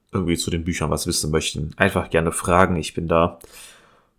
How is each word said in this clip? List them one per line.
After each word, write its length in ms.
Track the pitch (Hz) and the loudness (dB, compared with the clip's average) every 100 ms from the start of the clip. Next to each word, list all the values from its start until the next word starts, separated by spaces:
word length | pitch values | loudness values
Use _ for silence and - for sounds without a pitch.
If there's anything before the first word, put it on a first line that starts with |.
| _ | _
irgendwie 260 | 98 85 82 | -4 0 -2
zu 140 | - | -2
den 120 | 85 | -4
Büchern 260 | 82 82 76 | -2 -4 -2
was 180 | 78 - | -2 -2
wissen 240 | 82 78 | -2 0
möchten, 400 | 78 - 80 78 - | 0 0 -4 -6 0
einfach 320 | 95 92 85 | 2 2 0
gerne 220 | 82 82 | 0 0
fragen, 440 | - - 87 95 87 | -2 2 4 4 2
ich 180 | 76 | -4
bin 140 | - 85 | -6 0
da. 320 | 82 85 - - - - - _ _ _ | 2 2 -2 -18 -20 -20 -20 _ _ _